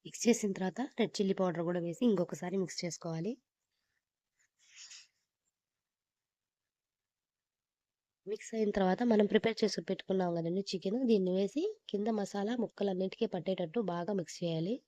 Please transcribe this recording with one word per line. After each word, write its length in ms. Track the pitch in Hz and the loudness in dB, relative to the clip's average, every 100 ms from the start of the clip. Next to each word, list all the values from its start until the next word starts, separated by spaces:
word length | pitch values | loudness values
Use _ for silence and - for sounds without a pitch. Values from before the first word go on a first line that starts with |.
మిక్స్ 220 | 165 - | -16 -2
చేసిన 280 | 214 226 208 | 4 4 4
తర్వాత 280 | 190 185 - 269 | -2 -4 -4 -8
రెడ్ 200 | - 214 | -2 -2
చిల్లీ 200 | - 196 | 0 0
పౌడర్ 300 | 185 185 165 | 2 2 0
కూడా 160 | 170 175 | 0 0
వేసి 220 | 170 202 | -2 2
ఇంకొకసారి 520 | 247 196 175 165 180 196 | 2 4 0 -4 -4 -2
మిక్స్ 220 | 180 - | -2 -4
చేసుకోవాలి. 540 | 175 - 170 165 175 262 _ _ _ _ _ _ _ _ _ _ _ _ _ - - - - _ _ _ _ _ _ _ _ _ _ _ _ _ _ _ _ _ _ _ _ _ _ _ _ _ _ _ _ _ _ _ - | -6 -6 -6 -4 -4 -8 _ _ _ _ _ _ _ _ _ _ _ _ _ -20 -18 -20 -20 _ _ _ _ _ _ _ _ _ _ _ _ _ _ _ _ _ _ _ _ _ _ _ _ _ _ _ _ _ _ _ -8
మిక్స్ 240 | 214 - | -8 -6
అయిన 180 | 226 208 | 0 2
తర్వాత 300 | 208 185 190 | 4 4 4
మనం 220 | 240 214 208 | 4 6 6
ప్రిపేర్ 300 | 208 226 220 | 4 2 2
చేసి 260 | 214 - | 0 0
పెట్టుకున్నాం 480 | 165 190 - 190 180 | -4 -6 -2 0 2
కదండి 300 | 170 165 180 | 0 -2 -2
చికెన్, 340 | 196 185 190 226 | -4 -4 -2 0
దీన్ని 280 | 262 220 185 | 2 4 4
వేసి 320 | 185 196 285 381 427 - | 2 0 0 -4 -6 -8
కింద 220 | 202 208 | -4 -2
మసాలా 420 | 220 196 202 202 240 | -2 -2 -4 -4 -2
ముక్కలన్నిటికీ 720 | 202 - 202 185 190 - 185 | -4 -2 -2 0 -4 -2 -4
పట్టేటట్టు 540 | 185 165 190 175 196 196 | -2 -4 -2 -2 -2 -2
బాగా 280 | 175 175 | -2 -2
మిక్స్ 240 | 202 165 - | -2 -4 -4
చేయాలి. 360 | 170 160 170 247 | -2 -2 -2 -4